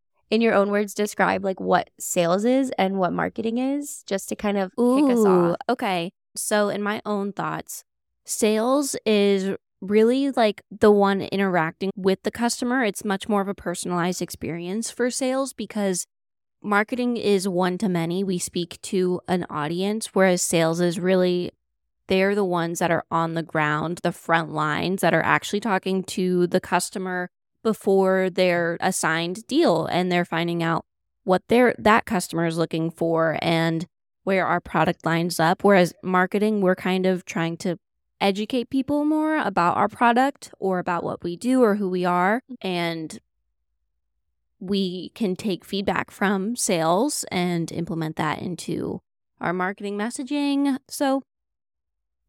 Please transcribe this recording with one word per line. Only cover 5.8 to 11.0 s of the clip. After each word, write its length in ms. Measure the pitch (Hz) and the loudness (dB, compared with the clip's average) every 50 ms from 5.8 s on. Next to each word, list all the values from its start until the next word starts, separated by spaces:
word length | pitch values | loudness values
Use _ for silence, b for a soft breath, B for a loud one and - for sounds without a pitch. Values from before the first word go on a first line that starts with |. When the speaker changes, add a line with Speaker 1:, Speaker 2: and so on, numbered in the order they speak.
| 262 208 185 175 165 185 - _ _ _ _ | -2 -2 -2 -2 -4 -6 -8 _ _ _ _
Speaker 2:
So 320 | - - - 220 208 208 202 | -10 -4 0 2 2 2 2
in 140 | - 196 208 | 0 -2 -2
my 180 | 202 214 220 - | -4 -4 -4 -4
own 260 | 214 208 202 196 202 190 | -4 -4 -2 -2 -4 -6
thoughts, 500 | - 165 156 156 160 - - - - - _ _ _ _ _ _ _ _ | -6 -6 -6 -6 -8 -10 -12 -14 -16 -16 _ _ _ _ _ _ _ _
sales 680 | - - - - 214 214 220 220 247 262 285 294 269 - - - | -10 -4 0 0 2 2 2 2 2 0 0 0 -2 -6 -4 0
is 500 | 220 214 208 202 202 202 196 190 196 190 - - _ _ _ | 2 2 4 4 4 2 2 0 -2 -4 -6 -10 _ _ _
really, 500 | - 185 208 214 220 226 247 269 277 277 254 | -6 2 4 4 4 4 4 2 0 0 0
like, 280 | - 233 214 202 - - _ | 2 2 2 0 -2 -10 _
the 200 | - 208 - 214 | -2 4 6 6
one 320 | 208 202 | 8 8